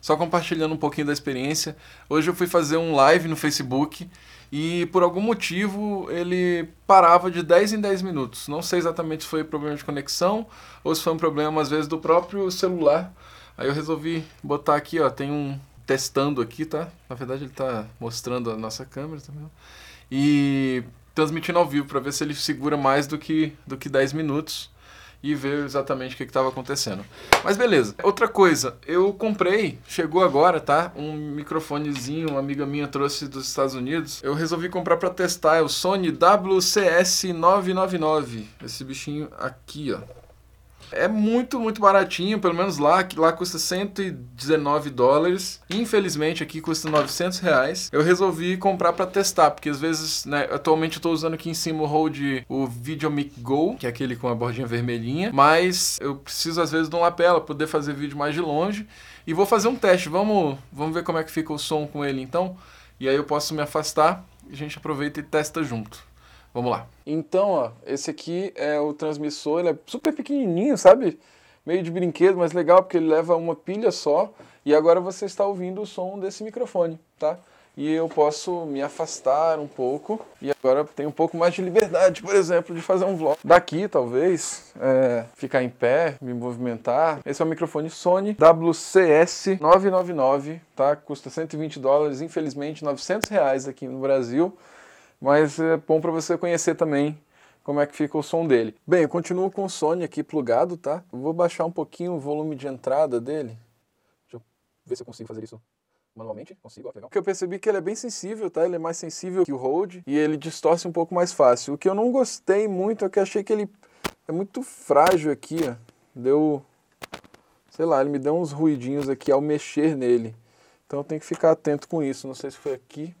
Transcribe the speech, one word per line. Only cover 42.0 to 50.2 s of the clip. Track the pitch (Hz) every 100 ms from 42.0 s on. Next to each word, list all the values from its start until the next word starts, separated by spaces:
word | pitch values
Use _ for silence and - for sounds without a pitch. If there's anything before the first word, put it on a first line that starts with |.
| 180 - 185 214
pelo | 185
menos | 170 196 151
lá, | 147 180
que | 185 151
lá | 165
custa | 165 180 165
cento | - 185 202 190
e | 190
dezenove | 143 123 - 135 156 143 147 147
dólares. | 127 123 143 170 180 - - _
Infelizmente, | 190 233 214 190 147 156 165
aqui | 160 160
custa | 156 160 156
novecentos | 151 135 - 175 180
reais. | 185 143 135 185 -
Eu | 143
resolvi | 151 180 190 160 175 185
comprar | 196 185 175
pra | 170 185
testar, | 196 196 - 156
porque | 147 151
às | 143
vezes, | 160 160 156 -